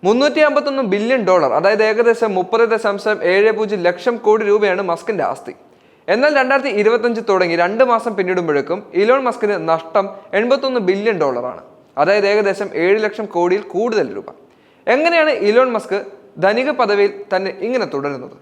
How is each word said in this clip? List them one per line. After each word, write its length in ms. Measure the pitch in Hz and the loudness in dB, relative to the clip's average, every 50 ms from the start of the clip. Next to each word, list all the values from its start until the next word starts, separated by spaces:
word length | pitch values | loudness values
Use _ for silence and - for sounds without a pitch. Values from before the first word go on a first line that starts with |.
| - | 2
മുന്നൂറ്റി 340 | 180 214 247 277 302 - 302 302 294 | 2 2 2 2 0 2 4 2 4
അമ്പത്തൊന്ന് 340 | 285 294 - 294 277 269 262 208 185 | 2 0 -2 -2 -4 -2 -2 -2 -2
ബില്യൺ 280 | 202 208 233 262 262 214 185 | -2 0 0 0 0 2 2
ഡോളർ, 240 | 185 180 156 131 110 143 | 2 4 4 2 0 2
അതായത് 240 | 165 196 214 208 214 214 | 2 2 2 2 2 0
ഏകദേശം 400 | 220 214 240 233 226 226 233 220 196 185 | 2 2 2 2 2 2 0 -2 0 -2
മുപ്പത് 260 | 185 185 - 226 233 226 226 | -4 -2 0 0 2 2 0
ദശാംശം 460 | 220 220 214 202 202 190 214 214 196 - 175 180 | 0 -2 -2 -4 -2 -2 -4 -4 -2 0 0 2
ഏഴ് 200 | 196 202 220 220 214 | 4 4 2 2 0
പൂജ്യം 220 | 220 208 208 196 175 | -2 -4 -4 0 0
ലക്ഷം 300 | 175 180 175 - 247 240 226 - | 0 0 0 -2 -4 -4 -2 2
കോടി 200 | 214 214 220 220 202 | 2 2 2 2 2
രൂപയാണ് 320 | 202 214 208 202 180 185 196 185 | 2 2 2 2 0 -2 -2 -4
മസ്കിന്റെ 340 | 170 165 - - 220 185 147 95 | -4 -6 -4 -6 -4 -2 -2 -4
ആസ്തി. 240 | 120 - - - - - - _ _ _ _ _ _ _ _ - 180 | -4 -6 -10 -16 -16 -16 -20 _ _ _ _ _ _ _ _ -2 0
എന്നാൽ 180 | 220 262 302 302 277 | 2 2 2 2 2
രണ്ടായിരത്തി 340 | 262 254 262 277 254 277 208 208 | 2 2 0 0 0 0 -2 2
ഇരുപത്തഞ്ച് 420 | 208 214 233 233 220 240 233 214 226 - | 2 2 2 2 0 0 -2 -2 -2 0
തുടങ്ങി 280 | 196 185 180 175 170 170 170 | 2 2 2 2 2 2 2
രണ്ട് 220 | 180 202 226 262 247 240 | 0 4 2 2 4 4
മാസം 220 | 226 220 240 214 190 | 0 0 -4 -4 -4
പിന്നിടുമ്പോഴേക്കും 640 | 190 180 185 180 175 165 151 143 135 - 165 196 208 - - 170 202 | -2 -2 0 -2 0 0 0 0 0 -2 -4 -6 -6 -6 0 0 2
ഇലോൺ 200 | 220 254 277 269 247 | 4 4 2 2 -2
മസ്കിന് 280 | 226 - - 208 208 185 160 165 | -4 -2 -2 -2 -2 -2 0 0
നഷ്ടം 380 | 165 160 - - - 208 196 196 196 - - - - 190 | 0 0 -2 -2 -2 -2 -2 -2 -6 -14 -18 -4 -2 -2
എൺപത്തൊന്ന് 420 | 220 247 262 277 277 269 254 247 202 180 | 0 2 0 0 0 -2 -4 -2 0 0
ബില്യൺ 300 | 190 196 208 226 220 180 156 | -2 0 0 -2 0 0 0
ഡോളറാണ്, 400 | 139 127 120 123 127 110 85 - - - - _ _ _ - 147 | -2 -2 -4 -6 -8 -10 -12 -18 -20 -20 -20 _ _ _ -2 2
അതായത് 240 | 165 196 208 196 196 202 | 2 2 2 2 2 2
ഏകദേശം 380 | 208 208 196 190 196 208 196 - - 165 | 2 2 0 -2 -2 -6 -6 -4 -2 0
ഏഴ് 140 | 180 196 220 214 | 2 2 2 0
ലക്ഷം 240 | 214 208 - 220 196 - | -4 -4 -6 -12 -6 -2
കോടിയിൽ 280 | 175 175 175 180 208 208 - - | -2 0 0 0 -2 -4 -6 -4
കൂടുതൽ 340 | 180 220 247 226 208 160 123 95 101 | -2 -2 0 0 -2 -2 -2 -6 -10
രൂപ. 100 | 92 - - - - _ _ _ _ _ _ _ _ - 220 | -12 -14 -18 -20 -20 _ _ _ _ _ _ _ _ 0 2
എങ്ങനെയാണ് 400 | 269 311 339 339 330 311 311 285 - 185 208 | 2 2 2 2 2 2 2 0 0 0 2
ഇലോൺ 220 | 214 240 262 254 240 | 4 4 4 4 0
മസ്ക് 220 | 214 - - 185 202 196 - - - - - _ - 160 | -4 -4 -4 -6 -6 -6 -8 -16 -20 -20 -20 _ 0 0
ധനിക 260 | 190 214 233 262 277 294 - | 2 2 2 0 -2 0 0
പദവിയിൽ 340 | 240 208 208 202 202 202 196 - - - 202 | 0 0 2 2 2 0 0 -4 -8 -4 -4
തന്നെ 180 | 185 190 190 - - - | -4 -2 -4 -8 -6 -6
ഇങ്ങനെ 200 | 220 247 254 214 151 139 | -4 -2 -2 -4 -4 -4
തുടരുന്നത്? 440 | 139 139 143 143 131 123 113 - - | -6 -6 -6 -8 -8 -12 -16 -18 -20